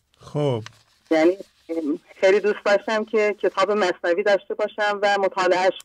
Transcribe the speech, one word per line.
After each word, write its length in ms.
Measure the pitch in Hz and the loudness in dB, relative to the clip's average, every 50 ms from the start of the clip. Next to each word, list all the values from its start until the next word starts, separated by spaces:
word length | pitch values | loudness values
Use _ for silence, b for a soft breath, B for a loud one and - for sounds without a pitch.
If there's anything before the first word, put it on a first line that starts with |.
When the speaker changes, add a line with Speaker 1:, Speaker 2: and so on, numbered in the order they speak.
| _ _ _ _ | _ _ _ _
Speaker 1:
خب. 440 | - - - 147 147 139 123 110 110 - - _ _ _ _ _ _ - | -20 -10 -6 -4 -2 -2 -2 -4 -6 -10 -20 _ _ _ _ _ _ -2
Speaker 2:
یعنی 260 | 165 160 160 175 190 202 - _ _ _ _ - 165 165 160 139 156 - _ _ - - | 0 2 4 2 2 0 -8 _ _ _ _ -8 -8 -6 -4 -4 -6 -6 _ _ -6 0
خیلی 200 | 196 190 196 208 | 2 4 4 4
دوست 240 | 185 208 196 - - | 2 0 -2 -2 0
داشتم 400 | 208 202 202 - 233 220 214 214 | 0 0 0 0 -2 -4 -4 -4
که 300 | 220 - 214 214 208 196 | -2 0 0 0 0 -2
کتاب 360 | - - 185 - 196 190 190 | -2 -4 -2 0 0 -2 0
مثنوی 520 | 208 214 196 180 180 - - 175 170 190 202 | 0 0 0 -2 -2 -2 -2 -2 0 0 2
داشته 320 | 208 202 185 - - 220 | 2 2 0 0 -6 -6
باشم 440 | - 214 202 - - 208 208 208 196 208 | -6 -6 -6 -4 -4 -2 -2 -2 0 0
و 160 | 202 202 196 | 0 0 2
مطالعهش 580 | 190 180 - 196 180 180 180 180 185 190 - - - | 0 -2 -2 0 0 2 2 2 2 0 -2 -2 -8